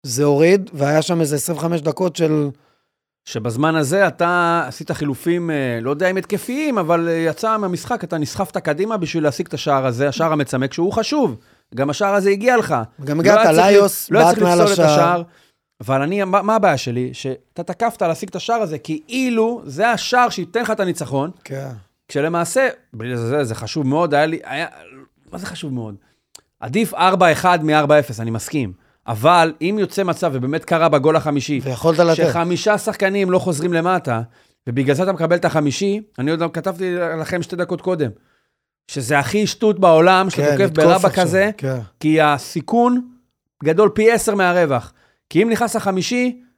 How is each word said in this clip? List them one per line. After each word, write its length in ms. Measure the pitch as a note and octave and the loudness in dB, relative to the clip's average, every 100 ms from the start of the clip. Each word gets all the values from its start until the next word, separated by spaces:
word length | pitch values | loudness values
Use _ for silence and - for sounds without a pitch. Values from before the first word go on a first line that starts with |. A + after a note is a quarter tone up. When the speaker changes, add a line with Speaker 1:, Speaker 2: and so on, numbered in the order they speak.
| C#3 | -6
Speaker 1:
זה 180 | A#2+ | 0
הוריד, 460 | D3 C#3+ E3 G3 F#3 | 2 4 4 4 0
והיה 280 | D#3 C#3 D#3 | -4 0 0
שם 180 | D#3 E3+ | 0 -2
איזה 160 | D3+ C#3+ | 0 -2
עשרים 220 | - E3 | -4 -4
וחמש 220 | E3 E3+ | -4 -2
דקות 360 | D#3 - F#3 - | -4 -2 -4 0
של 320 | D#3+ D3+ C#3+ C3 _ _ _ _ _ _ | 0 0 -2 -8 _ _ _ _ _ _
Speaker 2:
שבזמן 500 | - A#2+ A2+ A2+ D#3 | -12 -8 -6 0 0
הזה 320 | D#3+ C3+ F#3+ F#3 | 0 0 2 2
אתה 560 | - F3 F3 E3+ E3+ B2 | 0 0 0 0 0 -4
עשית 220 | - D#3 | -10 -10
חילופים, 600 | D#3+ D3 B2+ E3+ F3 E3+ | -6 -6 -4 -2 -2 -2
אה, 40 | D3+ C3 A#2 | -4 -2 -4
לא 80 | A#2+ | -4
יודע 200 | D3 F#3 | -2 -2
אם 60 | F#3+ | -2
התקפיים, 640 | F3+ G3+ - C4 D4+ A3+ | -4 -6 -6 -4 -2 -2
אבל, 300 | D#3+ E3+ E3+ | 0 0 0
אה, 40 | |
יצא 420 | E3 E3 D3+ A3 A3 | -2 -2 -2 -2 -2
מהמשחק, 480 | F#3+ F3 - B3 | -2 -6 -6 -6
אתה 140 | E3+ E3 | -4 -6
נסחפת 380 | C#3+ - F#3 F#3+ | -6 -4 -6 -4
קדימה 400 | D#3+ D3 G#3 A3 | -4 -4 -2 -2
בשביל 260 | D#3+ E3 | -4 0
להשיג 220 | D3+ C3 F3 | -2 -2 -8
את 80 | |
השער 320 | D3 D#3 C#3 C3 | -6 -2 0 0
הזה, 220 | A#2 C#3 | -2 -2
השער 240 | B2+ E3 | 0 -2
המצמק, 400 | D3+ C3+ C3 C3 | 0 -2 -2 -4
שהוא 200 | - F3+ | -2 -2
חשוב. 440 | G#3+ G#3 D4 A3 A2+ _ _ _ | -2 -2 0 0 -2 _ _ _
גם 160 | A#2 C#3 | -4 -4
השער 240 | C#3+ G3+ | -2 0
הזה 160 | G3+ G3 | 2 2
הגיע 260 | G3 A#3 A#3+ | 2 2 2
לך. 180 | G3+ C3+ A2+ - | 0 -2 -4 -10
Speaker 1:
גם 120 | C#3 D3 | -4 2
Speaker 2:
לא 60 | |
Speaker 1:
הגעת, 160 | F3+ G#3+ G#3 | 4 6 6
Speaker 2:
היה 80 | |
צריך 120 | D#3+ F#3+ | 6 6
Speaker 1:
ליוס, 440 | G3+ G3 - - | 6 4 0 0
Speaker 2:
ל-, 40 | |
לא 40 | E3 | 4
היה 80 | E3 | 4
Speaker 1:
בעט 60 | |
Speaker 2:
צריך 120 | F3+ F3+ | 4 4
Speaker 1:
מעל 100 | F3 | 4
Speaker 2:
לפסול 120 | E3+ | 4
את 40 | - | 4
Speaker 1:
השער. 140 | D#3+ D3 | 4 4
Speaker 2:
השער. 220 | E3+ F3 E3+ _ _ _ _ _ | 2 0 -4 _ _ _ _ _
אבל 220 | G2+ C3+ | -2 -2
אני, 220 | D3 G3+ | 0 -2
מה, 180 | F#3+ G3 | 0 0
מה 120 | G3 A3 | 2 2
הבעיה 200 | G3 C#3 | 2 2
שלי? 340 | - A#2+ B2+ | -2 -4 -6
שאתה 480 | B2+ C3+ C3 _ - | -6 -10 -10 _ -12
תקפת 400 | F3 F3+ A3+ - | -10 -4 -4 0
להשיג 260 | F3 D#3+ - | -2 -2 -8
את 80 | F#3 | -8
השער 260 | - A#3 | -4 -2
הזה, 160 | F#3+ D3+ | -2 -6
כאילו 840 | - D#3 - B3+ C4 A3+ A3+ A#3+ | -8 -10 -6 -4 0 2 0 -2
זה 260 | D#3+ C3+ A3+ | -10 -2 0
השער 380 | A3+ - B3 A#3+ | 0 0 2 2
שייתן 340 | - E3+ A3+ | -2 -6 -4
לך 80 | A#3 | -4
את 100 | G#3 | -2
הניצחון. 500 | F#3 - B2+ C3+ D#3 - | -2 -4 -4 -4 -4 -10
Speaker 1:
כן. 240 | - C3+ C#3 A2+ F#2+ _ _ | -14 -12 -12 -16 _ _ _
Speaker 2:
כשלמעשה, 600 | C#3+ D#3 E3+ E3+ B3+ C4 - _ | -4 -2 -2 -2 0 0 -2 _
בלי 180 | A2+ A#2 | -12 -8
לזלזל, 320 | B2 A#2 D3 | -4 -2 -2
זה 100 | C3 | -2
חשוב 320 | A2 A2+ D#3+ C3 | -6 -6 -4 0
מאוד, 280 | D3 E3+ | 0 2
היה 120 | C#3+ D#3+ | 2 0
לי, 120 | D#3+ | -2
היה, 220 | - C#3 E3 - E2+ C3+ C3+ _ _ | -8 -8 -8 -12 -20 -20 -20 _ _
מה 60 | - | -14
זה 80 | G3 | -12
חשוב 260 | F3 D#3+ | -10 -8
מאוד? 220 | B2 A2 G2+ _ _ _ - _ _ | -8 -8 -14 _ _ _ -20 _ _
עדיף 340 | A2+ E3 G#3+ | -4 -2 -2
ארבע 380 | - F#3 F#3 F3 | 0 0 4 4
אחד 320 | D3 F#3 F3 | 4 2 2
מארבע 340 | D#3 D3+ D3 D3+ | 2 2 4 4
אפס, 220 | C3+ A2 | 2 -6
אני 100 | A2+ | -6
מסכים. 420 | A2+ - D#3 G#2+ F2+ _ _ - | -6 -4 -4 -4 -8 _ _ -8
אבל 460 | A2 C#3+ F3 E3 D#3 | 0 4 4 2 0
אם 160 | E3+ G#3+ | -4 -2
יוצא 220 | F#3+ - | -2 -2
מצב, 260 | F#3 D#3+ E3+ | -2 -2 -4
ובאמת 300 | C3 B2+ D#3+ | -4 -4 -4
קרה 240 | - E3 E3 | -2 2 4
בגול 280 | D3 D3 D#3+ | 4 4 2
החמישי, 440 | D3+ C#3+ B2+ C#3 | 0 -4 -2 -4
Speaker 1:
ויכולת 360 | C3+ A#2+ E3 D#3+ | -4 0 0 4
לתת. 180 | E3+ D#3+ E3 | 4 4 2
Speaker 2:
שחמישה 500 | E3+ E3+ E3+ G#3+ G#3 | 0 -2 0 0 0
שחקנים 520 | - - F#3+ G3+ F#3+ | -2 -2 -2 0 0
לא 80 | F3+ | 0
חוזרים 340 | F#3 D3 F3+ | 0 -4 -2
למטה, 500 | E3+ E3+ F#3 - A2+ A#2 _ _ _ - | 0 0 -2 -2 -4 -6 _ _ _ -6
ובגלל 260 | A#2+ C3+ C#3+ | -2 0 0
זה 60 | |
אתה 100 | F#3 | 0
מקבל 240 | F#3 D#3+ F3 | -2 0 0
את 80 | |
החמישי, 560 | E3+ D3 D3 - G3 G#3 G#3+ - | 2 0 0 0 -2 -2 -8 -6
אני 120 | C#3 | -4
עוד 100 | D#3+ E3+ | -2 -4
כתבתי 420 | E3+ F#3+ F3 F#3 F3 E3+ D#3+ | -4 -8 -6 -6 -4 -4 -6
לכם 220 | D#3 F3 | -6 -6
שתי 140 | E3+ F3 | -6 -6
דקות 240 | F3 F3 | -6 -4
קודם, 300 | F3+ F3 B2+ - _ _ _ _ _ _ _ | -4 -2 -4 -6 _ _ _ _ _ _ _
שזה 280 | D3 A#2+ D3 | -10 -2 0
הכי 280 | C3 G#3 G#3 | 0 0 -2
שטות 320 | - G#3+ F#3 | 0 0 4
בעולם, 500 | F#3+ D#3+ F3 F#3 F#3+ | 6 6 6 4 2
שאתה 120 | D3+ | 0
Speaker 1:
כן, 80 | D3 | 0
Speaker 2:
תוקף 100 | C#3 - | 2 2
Speaker 1:
לתקוף 140 | D#3+ | 4
Speaker 2:
ברבא 240 | D#3+ F#3 F#3 | 4 4 2
Speaker 1:
עכשיו, 160 | F#3+ | 2
Speaker 2:
כזה, 260 | E3+ F#3 G3+ G#3 | 0 2 0 -2
Speaker 1:
כן. 220 | C3+ C3 G#2 _ | -6 -6 -10 _
Speaker 2:
כי 200 | D#3 D#3 | 0 4
הסיכון 880 | D3+ C#3+ - E3+ - A#3 A#3+ B3 B3 _ _ _ _ _ | 2 0 -4 -10 -2 2 2 0 -4 _ _ _ _ _
גדול 240 | C#3+ D#3+ E3 | 0 4 4
פי 240 | G#3+ A3 | 4 2
עשר 220 | A#3 - | 4 0
מהרווח. 580 | G3+ F3+ F3 D#3+ B2 - _ _ _ _ | 2 2 2 2 0 -4 _ _ _ _
כי 120 | D#3+ | 2
אם 80 | A3+ | 2
נכנס 260 | G#3+ A#3 A3+ | 0 -2 -2
החמישי 640 | G3+ F#3+ - B3 B3 B3 _ | -2 -2 -2 0 -2 -4 _